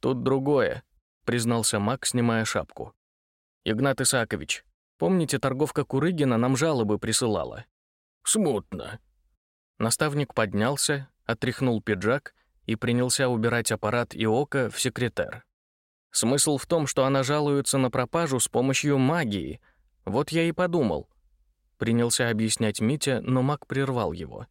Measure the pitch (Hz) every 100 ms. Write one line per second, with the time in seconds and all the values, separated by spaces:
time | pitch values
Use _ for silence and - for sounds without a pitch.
0 | 127 127 123 135 135 143 101 120 - _
1 | _ _ - 120 117 117 107 110 101 131
2 | - 127 120 113 110 - 80 - - _
3 | _ _ _ _ _ _ - 110 139 131
4 | 131 135 113 95 76 - _ _ _ _
5 | 175 185 156 135 135 131 151 - 139 135
6 | 156 175 139 113 123 131 160 143 107 107
7 | 110 110 123 98 65 53 - _ _ _
8 | _ _ - 220 185 107 - 90 60 113
9 | _ _ _ _ _ _ _ _ 110 -
10 | 156 143 143 - 110 95 110 143 - 143
11 | 135 _ - 117 120 120 131 113 - 101
12 | 101 135 - _ _ _ - 110 120 120
13 | 127 117 131 120 113 117 110 107 104 120
14 | 120 - 110 110 143 139 120 - 127 113
15 | 120 - - 110 _ _ _ _ _ _
16 | _ - 113 139 160 143 - 170 143 -
17 | 135 139 127 147 147 143 135 139 127 -
18 | 123 165 170 131 - 120 131 135 147 139
19 | 131 165 135 101 67 - _ _ _ _
20 | - 104 147 160 165 165 180 170 123 76
21 | - _ _ _ _ _ _ _ 113 117
22 | 120 - 120 107 110 - 110 101 107 147
23 | - 127 - 131 131 147 - 135 139 127
24 | 95 85 80 57 117